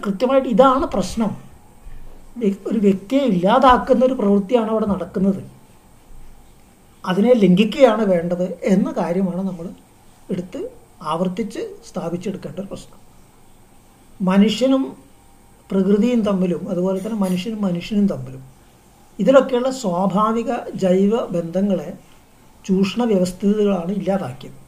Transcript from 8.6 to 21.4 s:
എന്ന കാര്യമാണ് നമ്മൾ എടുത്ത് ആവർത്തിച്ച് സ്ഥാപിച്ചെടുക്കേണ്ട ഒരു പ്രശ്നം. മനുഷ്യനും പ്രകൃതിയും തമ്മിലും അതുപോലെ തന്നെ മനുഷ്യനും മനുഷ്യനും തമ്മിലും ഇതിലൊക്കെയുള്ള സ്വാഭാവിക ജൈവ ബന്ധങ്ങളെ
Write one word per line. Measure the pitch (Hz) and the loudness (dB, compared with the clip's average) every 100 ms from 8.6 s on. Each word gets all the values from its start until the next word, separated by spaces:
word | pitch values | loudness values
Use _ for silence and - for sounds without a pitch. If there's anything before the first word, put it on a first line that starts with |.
| - | 0
എന്ന | 190 277 269 | 2 2 -2
കാര്യമാണ് | 165 175 190 175 190 | -4 -2 -2 -2 -6
നമ്മൾ | 165 175 - - _ - - - | -8 -12 -16 -20 _ -20 -20 -10
എടുത്ത് | 180 180 277 480 - - - 156 | -8 -8 -10 -12 -14 -20 -12 -6
ആവർത്തിച്ച് | 165 185 208 208 311 440 - - | -2 -2 -4 -6 -8 -10 -12 -14
സ്ഥാപിച്ചെടുക്കേണ്ട | 185 165 175 202 - 147 185 | -10 -6 -6 -8 -10 -10 -12
ഒരു | 196 | -12
പ്രശ്നം. | - - - - - - _ - - - - - _ - - 185 | -14 -18 -20 -20 -20 -20 _ -20 -20 -20 -20 -20 _ -20 -6 0
മനുഷ്യനും | 196 220 214 262 269 269 - - _ _ _ - _ - | 4 4 2 2 0 -2 -10 -20 _ _ _ -20 _ -4
പ്രകൃതിയും | 190 185 208 240 240 208 | 0 2 2 2 0 0
തമ്മിലും | 190 180 151 190 | 0 0 -2 -4
അതുപോലെ | 175 185 190 | -4 -2 -4
തന്നെ | 214 220 | -4 -4
മനുഷ്യനും | 190 180 226 208 196 | -2 -2 -4 -4 -4
മനുഷ്യനും | 170 - 208 190 | -4 -4 0 0
തമ്മിലും | 139 131 131 - - _ _ _ _ - - | -2 -10 -14 -20 -20 _ _ _ _ -14 -2
ഇതിലൊക്കെയുള്ള | 208 269 254 240 262 262 | 4 4 4 0 -2 -4
സ്വാഭാവിക | 208 175 196 180 214 226 233 - - 240 | -4 -2 0 0 0 0 -4 -6 -8 -2
ജൈവ | 185 185 202 233 - | 2 4 4 2 -2
ബന്ധങ്ങളെ | 170 | -6